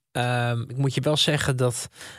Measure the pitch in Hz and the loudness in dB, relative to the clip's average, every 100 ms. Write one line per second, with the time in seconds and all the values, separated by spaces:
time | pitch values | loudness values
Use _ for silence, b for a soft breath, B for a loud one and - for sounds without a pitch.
0 | _ 127 123 123 120 117 127 123 139 139 | _ -4 0 0 0 -2 -4 -2 0 2
1 | 135 151 - 147 - 127 123 - - B | 2 2 2 2 0 2 0 0 -8 B
2 | B | B